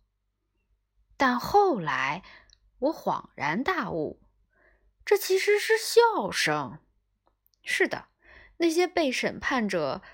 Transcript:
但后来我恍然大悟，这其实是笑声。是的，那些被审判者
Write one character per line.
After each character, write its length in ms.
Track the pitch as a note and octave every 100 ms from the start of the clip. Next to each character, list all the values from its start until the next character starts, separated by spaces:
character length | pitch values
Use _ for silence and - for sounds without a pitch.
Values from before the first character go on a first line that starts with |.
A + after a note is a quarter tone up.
| _ _ _ _ _ _ _ _ _ _ _ -
但 240 | C4 B3
后 400 | - G4+ G4 C4
来 420 | D#3 C3 C3 D#3+ - - _ _ _ _
我 140 | C4
恍 360 | D#4+ - D3 -
然 300 | - C#3+ E3+
大 260 | C#4 F4+ G#3
悟， 300 | E3 C#3 - _ _ _ _ _ _ _ _
这 120 | - G4+
其 220 | - F#4+
实 200 | - G#4
是 200 | G4+ A4
笑 520 | - - A#4 G4 G3+
声。 480 | D#3+ - D3+ C3 - _ _ _ _ _ _ _ _
是 260 | - - F4
的， 200 | - - _ _ - - -
那 100 | E4+
些 180 | D#4+ F4+
被 240 | F4 D4
审 300 | B3 G#3 -
判 260 | - C4 G#3+
者 340 | F#3+ D3 D3+ -